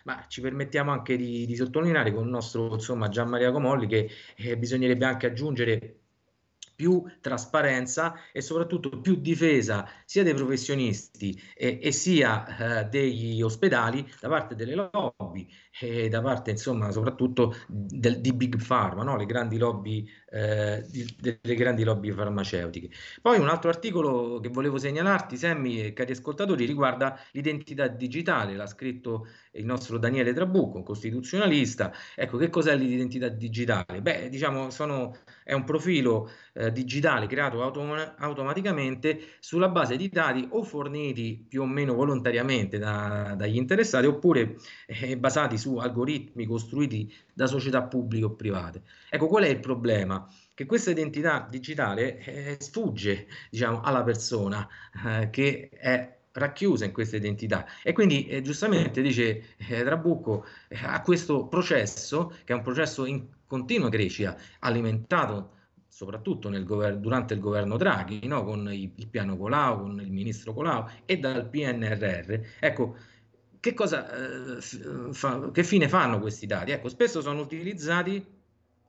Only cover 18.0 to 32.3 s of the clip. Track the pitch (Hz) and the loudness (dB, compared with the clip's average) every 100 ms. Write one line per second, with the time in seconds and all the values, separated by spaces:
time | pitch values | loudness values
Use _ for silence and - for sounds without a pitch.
18 | 113 120 127 123 123 113 - 123 95 90 | 2 4 2 2 2 0 2 2 2 0
19 | 131 123 101 120 113 113 117 101 104 107 | -2 -2 0 -2 0 2 2 0 -4 -4
20 | 107 - _ 107 107 107 104 104 - 131 | -6 -12 _ -4 0 2 0 -2 -4 -8
21 | 117 - 123 113 117 120 123 113 110 101 | -8 -6 -4 -2 0 2 2 4 2 2
22 | 104 95 104 104 95 90 85 87 87 - | 0 -2 -2 -2 -2 -2 -4 -8 -12 -14
23 | - - 233 226 143 165 170 170 226 170 | -18 0 4 6 6 4 2 0 0 0
24 | 151 123 117 120 120 123 143 135 139 147 | 2 2 0 -4 -4 -2 0 0 -2 0
25 | 190 190 - 123 170 156 127 117 107 104 | 2 2 0 -4 -2 0 0 -2 -4 -4
26 | 127 127 - 147 202 151 131 147 131 123 | -4 -4 -6 -2 0 2 2 2 2 2
27 | 135 135 - 139 147 147 147 143 131 113 | 0 -2 -12 -4 -2 -2 -4 -2 -2 -2
28 | 123 147 170 147 101 98 104 - 131 123 | -6 -2 0 0 0 -4 -8 -8 -8 -6
29 | 123 113 110 - _ - 110 123 - 113 | -4 -6 -6 -16 _ -8 -4 -4 -2 0
30 | 117 135 120 127 180 190 123 98 92 104 | 0 2 2 2 2 2 2 -2 -8 -6
31 | 113 123 127 190 208 147 113 - 95 - | -4 -6 -2 2 4 4 4 0 -4 -4
32 | - - 123 | -12 -6 -2